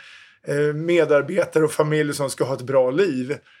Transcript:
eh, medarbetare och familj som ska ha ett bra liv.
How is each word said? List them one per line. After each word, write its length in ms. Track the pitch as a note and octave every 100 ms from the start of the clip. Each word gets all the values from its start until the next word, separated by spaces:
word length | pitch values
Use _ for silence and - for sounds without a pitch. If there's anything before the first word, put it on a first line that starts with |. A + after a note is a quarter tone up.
| - - - _
eh, 300 | - D3 D3
medarbetare 920 | D3+ E3 F3 D3 C#3+ C3+ F#3 E3+ D#3
och 80 | D#3
familj 420 | - D#3 D3+ D3
som 160 | C#3+ C#3
ska 140 | -
ha 100 | C3 C3
ett 60 |
bra 300 | B2 C3+ B2+
liv. 460 | C#3+ G3 C3 B2+ C#3+ _ _